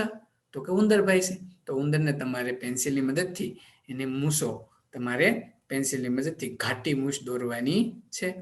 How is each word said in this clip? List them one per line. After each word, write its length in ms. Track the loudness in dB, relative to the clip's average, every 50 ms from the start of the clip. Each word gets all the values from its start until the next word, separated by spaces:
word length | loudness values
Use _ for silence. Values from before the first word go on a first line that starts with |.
| 0 0 -4 -10 -18 _ _ _ _ _ -12
તો 40 | -10 -4
કે 60 | 0 2
ઉંદરભાઈ 480 | 4 6 6 6 6 6 6 4 4
છે. 140 | 4 2 -4 -6 -10 -16 -20 _ _
તો 40 | -4 -2 0 2
ઉંદરને 300 | 2 2 4 4 2 2
તમારે 400 | 0 -2 -4 -4 -2 -2 -4 -4 -4 -4
પેન્સિલની 440 | -6 -4 -2 -2 0 0 0 0 2
મદદથી 420 | 2 0 0 -2 -4 -6 -6 -6 -8 -12 -18 -20 _ _ _ -12
એને 160 | -8 -6 -6 -4 -2 0
મૂછો, 300 | 0 2 2 2 0 -2 -4 -6 -12 -18 _ _ _ _ _
તમારે 360 | -6 -4 -2 2 4 4 4 4 2 -4 -10 -18 _ _ _
પેન્સિલની 400 | -2 -2 -2 0 -2 -2 -2 0
મદદથી 420 | 0 0 0 -2 -4 -4 -6 -8 -6 -4 -4
ઘાટી 320 | -4 -4 -2 -2 -2 0
મૂછ 240 | 0 0 -2 -2 -4 -6 -6
દોરવાની 540 | -4 -4 -2 -2 -2 -2 0 2 4 4 2 2 -2 -8 -16 _ -8
છે 120 | -4 -4 -4 -4 -6